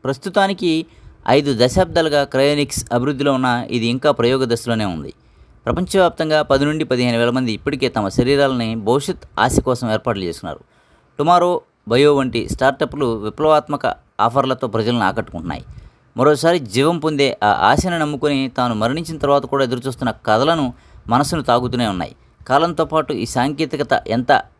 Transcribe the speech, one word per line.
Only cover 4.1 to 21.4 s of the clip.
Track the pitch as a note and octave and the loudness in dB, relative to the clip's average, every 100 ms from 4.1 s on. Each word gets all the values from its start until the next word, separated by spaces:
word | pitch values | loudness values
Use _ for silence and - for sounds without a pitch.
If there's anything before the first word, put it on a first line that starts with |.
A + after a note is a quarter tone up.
ప్రయోగ | C#3 A#2 C3 B2+ | 2 0 0 0
దశలోనే | A#2 A#2+ A2+ G2+ | -2 -2 -2 -2
ఉంది. | D#2+ C#2 - _ _ - _ - | -6 -10 -16 _ _ -20 _ -4
ప్రపంచవ్యాప్తంగా | D3 F3+ G3 F3 - D#3 D3+ | -4 0 2 2 0 0 0
పది | D3 C3+ C#3+ | 2 2 2
నుండి | D#3 C3+ | -2 -2
పదిహేను | B2 B2 A#2 | 0 0 2
వేల | A#2+ | 2
మంది | B2+ B2 | 0 -2
ఇప్పటికే | G#2 C#3+ C#3+ B2+ | -4 -6 -2 -2
తమ | A2 G2 | -2 -2
శరీరాలని | - B2 C#3 C#3 B2+ A2+ A2+ | 0 2 2 2 0 -4 -2
భవిష్యత్ | G#2 C3+ C#3+ F3 - - | 0 0 0 -10 -10 0
ఆశ | A#2+ - | 2 2
కోసం | - A#2+ A#2 | 0 -2 -2
ఏర్పాట్లు | A2 - G2 | -2 -2 -4
చేస్తున్నారు. | F2+ D#2+ E2+ D2 _ _ _ _ _ - | -4 -8 -10 -12 _ _ _ _ _ -4
టుమారో | D3+ F3 F3 F3+ _ _ - | 2 4 4 -2 _ _ -2
బయో | B2 D3 C#3+ | 4 4 4
వంటి | B2+ A2+ - | 0 -4 -4
స్టార్టప్లు | - C3 C3 D3 D3 B2+ A2+ G#2+ | 0 0 0 -6 -2 -4 -2 -6
విప్లవాత్మక | - D#3 D3+ - D3 A#2 - _ - | -2 2 2 0 -4 -4 -6 _ -2
ఆఫర్లతో | A#2 B2+ C3 B2+ B2 | 0 2 0 -2 -2
ప్రజలను | A2+ A2 A#2+ G2 | -2 0 0 0
ఆకట్టుకుంటున్నాయి. | G#2 - E2+ E2+ C#2+ - - - _ _ - | -2 -8 -10 -10 -10 -12 -20 -20 _ _ 2
మరోసారి | C3+ D3 E3 F3 | 2 4 2 0
జీవం | A#2 A2 D3 E3+ | -2 0 0 0
పొందే | D#3 D3 C#3 - | -2 0 0 2
ఆ | G#2 G2 G#2 | 0 4 4
ఆశను | C#3+ F3+ E3+ | 2 0 -2
నమ్ముకొని, | D3+ C#3+ D3 C#3 C3+ | -4 -2 -2 -2 -2
తాను | B2+ B2 A2 | -2 -2 0
మరణించిన | A2+ D3+ D#3+ D#3 | -2 -2 -6 -4
తర్వాత | C#3 C#3+ B2+ | 2 2 2
కూడా | C#3 | -2
ఎదురుచూస్తున్న | C3 B2 C3 A#2+ B2 - - | 0 -2 -6 -4 -6 -4 0
కథలను | A2 C#3 E3 C3 A#2+ _ - - | 2 4 0 -2 -6 _ -18 -2
మనసును | A#2+ C#3+ E3 | 0 0 -2